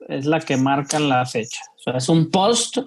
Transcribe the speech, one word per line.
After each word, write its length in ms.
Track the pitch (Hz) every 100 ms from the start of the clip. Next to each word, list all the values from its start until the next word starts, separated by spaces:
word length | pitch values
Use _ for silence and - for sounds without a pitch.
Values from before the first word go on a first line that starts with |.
| -
es 160 | 143 139
la 160 | 156
que 160 | 156 135
marca 420 | 135 139 143 151
la 260 | 147 127 123
fecha. 360 | 120 110 - - _
O 20 |
sea, 140 | - 127
es 120 | 131
un 200 | 165 160
post 480 | 190 202 233 - -